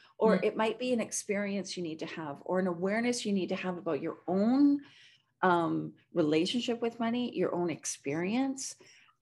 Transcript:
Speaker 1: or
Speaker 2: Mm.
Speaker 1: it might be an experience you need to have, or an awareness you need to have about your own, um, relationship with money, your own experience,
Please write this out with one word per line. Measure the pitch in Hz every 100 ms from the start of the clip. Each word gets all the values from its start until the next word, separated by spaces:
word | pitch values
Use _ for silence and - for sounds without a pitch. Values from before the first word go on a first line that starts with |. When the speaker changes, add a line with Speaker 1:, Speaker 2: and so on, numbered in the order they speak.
| - -
Speaker 1:
or | 190 185
Speaker 2:
Mm. |
Speaker 1:
it | 214 214
might | 220 -
be | 254
an | 233
experience | 208 - - 202 202 196 185 -
you |
need | 170 156
to | 160
have, | - 156 139
or | - 185
an | 190
awareness | 170 190 220 240 240 208
you |
need | 196 175
to | 185
have | 180 175
about | 170 143
your | 165 - -
own, | 190 220 262 285 285 - - - _ _ -
um, | 185 175 165 160 156 - _
relationship | 170 151 156 185 247 240 233
with | 233 233
money, | 233 247 240 -
your | 180
own | 175 175
experience, | 143 - - 143 156 180 240 269 262 - - - - _ _